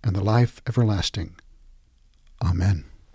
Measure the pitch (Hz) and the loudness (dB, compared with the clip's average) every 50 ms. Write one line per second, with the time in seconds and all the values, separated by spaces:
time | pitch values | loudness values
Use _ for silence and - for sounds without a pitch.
0 | - 117 92 101 98 104 110 120 120 117 - - - - 117 - 120 107 104 95 | -2 -2 -2 0 0 2 2 2 2 2 -2 -10 -12 -6 -2 0 0 0 0 -2
1 | 82 - - 104 82 - - - _ - - _ - - - - _ _ _ _ | -4 -6 -6 -6 -8 -8 -12 -20 _ -20 -20 _ -20 -20 -20 -20 _ _ _ _
2 | _ _ _ _ _ - - - - 87 87 87 87 101 98 80 71 - - - | _ _ _ _ _ -20 -10 -6 -2 -2 0 2 2 2 2 0 -2 -12 -20 -20
3 | - _ _ | -20 _ _